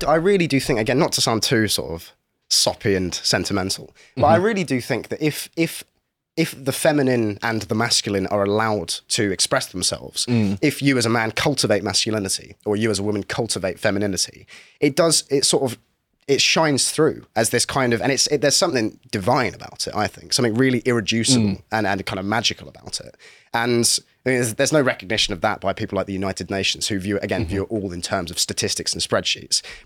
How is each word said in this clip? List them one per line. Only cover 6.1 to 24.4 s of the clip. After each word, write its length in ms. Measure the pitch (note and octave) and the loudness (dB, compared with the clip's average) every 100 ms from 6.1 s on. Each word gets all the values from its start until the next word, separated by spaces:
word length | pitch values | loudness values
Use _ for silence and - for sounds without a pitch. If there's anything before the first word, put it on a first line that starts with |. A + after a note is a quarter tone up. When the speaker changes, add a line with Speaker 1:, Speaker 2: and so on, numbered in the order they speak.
| _ _ - | _ _ -2
Speaker 1:
if 180 | E3 C3 | -2 -2
the 80 | C3+ | -4
feminine 640 | - E3 D3 C3 B2 G#2+ G2+ | 0 2 4 2 2 0 -2
and 200 | A#2 A2 | -2 -2
the 120 | - | -2
masculine 520 | A2 A#2 - A2 G2 F#2+ | -2 0 0 0 -2 0
are 180 | G#2 | 0
allowed 440 | G2+ G#2+ A2 G#2 E2 - - | 2 2 2 -2 -4 -8 -6
to 240 | - G2+ | -2 0
express 340 | F2+ - C3+ - | 0 0 0 -2
themselves, 600 | F#2 - C2 C2 - - | -4 -4 -4 -8 -6 0
Speaker 2:
Mm. 320 | A#2+ G2+ G2+ | 2 2 2
Speaker 1:
if 220 | D3+ - | 0 0
you 160 | C#3 B2 | 0 2
as 80 | A2+ | 2
a 20 | |
man 220 | A#2 A2 | 2 0
cultivate 500 | - D3+ C3 G#2+ G#2 | -2 -2 0 0 0
masculinity 720 | G2 F#2+ A2+ G#2+ F#2 - - - G#2+ | 0 -2 0 -2 -2 -6 -8 -10 -2
or 100 | G#2 | 0
you 140 | A2+ | 0
as 80 | F#2+ | 0
a 40 | |
woman 200 | G#2 G#2 | 0 -2
cultivate 560 | - - A2+ G2 F#2 - | -4 -6 -4 -2 -4 -2
femininity, 680 | A2 G2 G#2 F2+ - - - - - - | 0 0 0 -2 -4 -8 -20 -20 -18 -2
it 140 | D3 | 0
does, 300 | C#3 E3+ D3 - | 2 2 2 0
it 140 | C#3 C3+ | 0 2
sort 160 | D#3 C3 | 2 0
of, 60 | A2+ _ _ _ _ - | -4 _ _ _ _ 0
it 120 | C3 | 2
shines 500 | - F#3 D#3+ C3 - | 2 2 2 2 0
through 340 | - D3+ - - A2+ | 2 0 0 -6 -2
as 140 | A2+ | 0
this 140 | A#2+ | 0
kind 280 | - C#3 B2 | 0 0 2
of, 80 | A#2 | 2
and 80 | B2+ | 0
it's, 140 | C3+ - | 0 0
it, 120 | D3 | 2
there's 140 | C#3+ - | 2 2
something 420 | F3+ B2+ G#2+ - - | 2 2 -2 -4 -8
divine 420 | G#2+ F#2 C#3 G#2+ | -4 0 2 0
about 320 | E2+ - - - | -4 -16 -8 -6
it, 80 | |
I 120 | G#2 G2 | -2 -2
think, 240 | - E2 | -4 -4
something 220 | - A#2+ | 2 2
really 260 | A2 C3 B2 | 4 4 4
irreducible 640 | B2+ A#2 F#2+ A2+ A2+ B2 G#2 | 2 0 0 0 4 4 4
Speaker 2:
Mm. 120 | F#2+ - | 0 -2
Speaker 1:
and, 140 | A2 G2 | 0 0
and 200 | G2 - | -2 -4
kind 120 | G2 | -4
of 60 | G2 | -2
magical 420 | A2+ A2 - C#2+ | 0 -2 -4 -14
about 320 | - - - | -18 -12 -12
it. 160 | - - - - - | -12 -20 -20 -20 -4
And 440 | A#2 A#2+ A#2+ A2+ - _ _ B2+ | -2 2 2 2 0 _ _ 0
I 40 | |
mean, 80 | |
there's, 160 | B2+ | 0